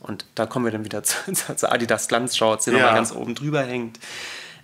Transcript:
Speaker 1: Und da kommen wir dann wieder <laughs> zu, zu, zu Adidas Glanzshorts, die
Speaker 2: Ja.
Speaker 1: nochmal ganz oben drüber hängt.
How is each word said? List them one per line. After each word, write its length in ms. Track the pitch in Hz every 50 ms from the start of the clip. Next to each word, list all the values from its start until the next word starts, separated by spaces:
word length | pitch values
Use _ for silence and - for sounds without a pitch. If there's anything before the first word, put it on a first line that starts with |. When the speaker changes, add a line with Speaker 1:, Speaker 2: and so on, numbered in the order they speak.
Speaker 1:
Und 240 | - - 104 92 - - _
da 100 | - 113
kommen 200 | 113 - 127 120
wir 80 | 117 107
dann 120 | 110 107
wieder 180 | 104 110 104 -
<laughs> 20 |
zu, 100 | - - - - - 190
zu, 220 | - - - 143
zu 160 | - - -
Adidas 380 | - 123 117 110 113 110 - -
Glanzshorts, 560 | 120 117 127 123 - - 113 110 110 107 -
die 60 | 123 120
Speaker 2:
Ja. 60 | 131
Speaker 1:
nochmal 160 | 127 117 110
ganz 180 | 110 113 113 -
oben 240 | 117 - 120 117
drüber 260 | 113 139 151 147 147 135
hängt. 380 | 123 123 123 117 113 113 - - - - - - - - - - - - -